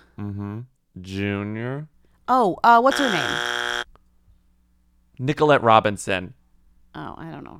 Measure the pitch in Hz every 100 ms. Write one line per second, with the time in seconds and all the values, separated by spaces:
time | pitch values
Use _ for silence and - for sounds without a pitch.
0 | _ - 104 101 101 107 123 _ _ 90
1 | 92 98 101 101 101 110 120 139 156 _
2 | _ _ - 262 214 - 226 233 254 -
3 | 277 120 120 120 120 120 120 120 120 -
4 | _ _ _ _ _ _ _ _ _ _
5 | _ - 127 151 151 139 117 110 107 101
6 | - 92 92 - _ _ _ _ _ -
7 | 139 - 160 143 - -